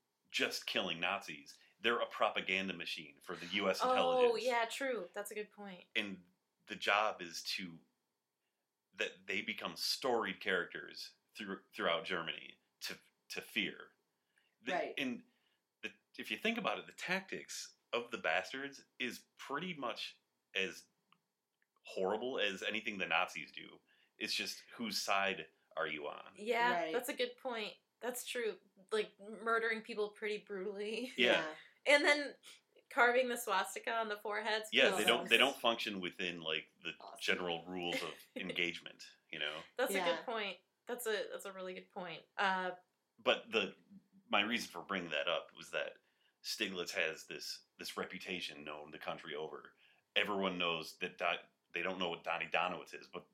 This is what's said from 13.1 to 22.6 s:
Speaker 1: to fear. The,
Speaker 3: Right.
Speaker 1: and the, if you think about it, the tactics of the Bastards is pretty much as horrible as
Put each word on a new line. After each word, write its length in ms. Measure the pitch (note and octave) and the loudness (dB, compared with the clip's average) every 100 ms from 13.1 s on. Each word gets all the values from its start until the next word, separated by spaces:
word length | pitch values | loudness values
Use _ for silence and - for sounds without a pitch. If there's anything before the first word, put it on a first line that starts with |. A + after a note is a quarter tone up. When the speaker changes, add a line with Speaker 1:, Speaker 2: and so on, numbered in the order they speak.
| _ - | _ -12
Speaker 1:
to 120 | - | -10
fear. 320 | - A2+ F2 - - _ _ _ _ _ _ _ | -6 -2 -2 -4 -16 _ _ _ _ _ _ _
The, 80 | A2+ | -4
Speaker 3:
Right. 200 | E3+ - - | -2 -2 -2
Speaker 1:
and 240 | C3 A#2 - _ _ _ _ _ | -4 -4 -10 _ _ _ _ _
the, 80 | - - _ - | -12 -12 _ -14
if 120 | B2+ | -6
you 80 | G#3 | -2
think 200 | A3 A3+ | 0 0
about 180 | D#3 G2 | -2 -2
it, 80 | E2 | -6
the 80 | |
tactics 760 | - - F#3 F#3+ D#2+ - - - - - | -8 -2 -2 -2 -8 -8 -10 -10 -14 -4
of 180 | A#2+ A#2+ | -4 -2
the 60 | G#2 | -2
Bastards 640 | E2 E2+ F#2+ C3+ C#3 C#3 - - | 2 2 2 -4 -6 -10 -16 -6
is 220 | B2+ G2 - - | -6 -6 -12 -16
pretty 340 | - C#3 F#3 | -6 -4 -4
much 420 | D#3+ B2 G#2 - - _ _ _ G2 | -4 -4 -4 -8 -12 _ _ _ 0
as 280 | F#2 - - _ _ _ _ _ _ _ _ _ | 0 -2 -16 _ _ _ _ _ _ _ _ _
horrible 560 | - - F#2+ G#2+ B2 C3 | -8 0 2 2 0 2
as 240 | G2+ F#2 | 0 0